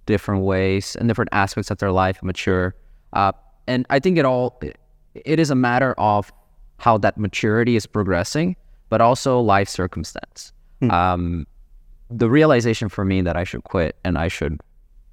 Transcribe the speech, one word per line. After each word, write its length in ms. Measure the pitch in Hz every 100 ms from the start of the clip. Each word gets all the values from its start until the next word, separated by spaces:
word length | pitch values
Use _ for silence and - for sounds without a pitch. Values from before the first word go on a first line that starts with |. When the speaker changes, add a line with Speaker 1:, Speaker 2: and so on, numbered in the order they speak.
| -
Speaker 1:
different 380 | 104 - 98
ways, 520 | 95 95 95 95 - -
in 100 | 117
different 220 | 113 117
aspects 400 | - 98 - 101
of 80 | 101
their 120 | 101
life 300 | 92 92 92
mature. 540 | 92 92 - 92 92 - - - _
Uh, 180 | - 98 - - _ -
and 180 | 127 131
I 100 | 139
think 180 | 156 175
it 80 | 135
all, 320 | 127 123 -
it, 160 | 73 - _ _ _
it 260 | - - 156
is 100 | 156
a 60 | 131
matter 400 | 123 123 131 -
of 340 | 107 104 101 - _ - - -
how 200 | - 110
that 180 | 101 -
maturity 580 | 104 - 113 110 120 117
is 100 | -
progressing, 720 | 107 98 87 90 151 170 185 - - _
but 120 | 110
also 380 | 117 127 - 127
life 280 | 113 98 98
circumstance. 840 | - 90 - 82 - - - - - - -
Speaker 2:
Hmm. 120 | 127
Speaker 1:
Um, 560 | 87 90 90 87 85 78 - - - - - -
the 200 | 117 117
realization 580 | 139 156 127 117 110 107
for 140 | -
me 180 | 95 95
that 140 | 87 82
I 80 |
should 200 | 87 60
quit 320 | - 95 80 -
and 140 | - 85
I 120 | 82
should 320 | - 73 80 - _ - - -